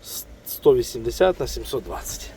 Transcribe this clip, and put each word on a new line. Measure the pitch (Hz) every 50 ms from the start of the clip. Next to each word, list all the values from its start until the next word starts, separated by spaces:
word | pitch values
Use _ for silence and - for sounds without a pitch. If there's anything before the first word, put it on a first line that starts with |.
| -
с-, | - - - - - - - - -
сто | - - - 147 135
вісімдесят | 123 117 - - 120 113 117 - - 185 185 180 -
на | 143
сімсот | 117 - 120 113 - - 123 92
двадцять. | 87 85 85 - - - - - - -